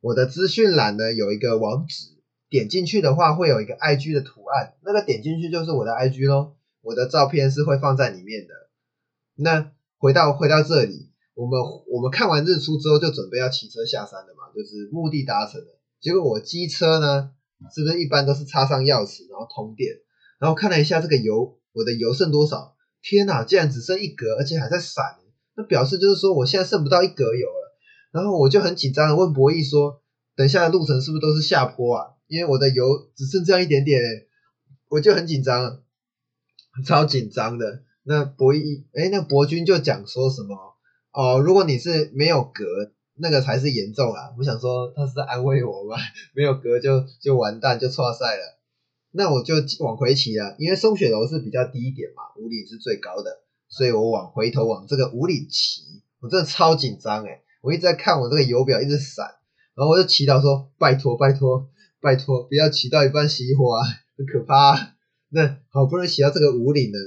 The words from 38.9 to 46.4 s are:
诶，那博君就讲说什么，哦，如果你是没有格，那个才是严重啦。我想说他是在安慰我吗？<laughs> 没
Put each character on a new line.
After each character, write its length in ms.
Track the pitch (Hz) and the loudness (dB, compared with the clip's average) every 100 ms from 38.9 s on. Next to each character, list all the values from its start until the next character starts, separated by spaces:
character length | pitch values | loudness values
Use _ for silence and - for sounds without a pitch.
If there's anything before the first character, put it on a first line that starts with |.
诶， 160 | - 175 | -4 -2
那 120 | 202 | -2
博 240 | 160 139 143 | 0 2 2
君 200 | 165 170 | 0 2
就 120 | 180 | 2
讲 280 | 139 101 101 | 2 -4 -4
说 240 | 127 131 | -2 -2
什 140 | 131 | -2
么， 120 | 101 98 - _ _ _ _ | -10 -14 -16 _ _ _ _
哦， 260 | 143 131 131 | -2 2 4
如 140 | 147 | 6
果 100 | 190 | 4
你 140 | 175 127 | 4 0
是 340 | 165 160 151 | 0 -2 -2
没 140 | 135 151 | 0 2
有 160 | 156 | 2
格， 200 | - - 98 92 104 _ _ _ | -2 -8 -8 -6 -8 _ _ _
那 140 | 160 | 0
个 120 | 143 | 0
才 180 | 131 120 | 0 -2
是 120 | 143 | -2
严 220 | 120 101 | -4 -6
重 180 | - 123 | -4 -4
啦。 220 | 104 - 120 | -4 -14 -6
我 60 | |
想 160 | 135 113 | -6 -4
说 320 | 123 123 123 - | -4 -4 -6 -6
他 100 | 139 | -6
是 80 | |
在 100 | 127 | -6
安 200 | 131 123 131 | -8 -4 0
慰 180 | 135 | 0
我 200 | 123 98 101 | -2 -8 -10
吗？ 100 | 110 - - | -10 -10 -14
<laughs> 200 | - | -14
没 80 | - | -2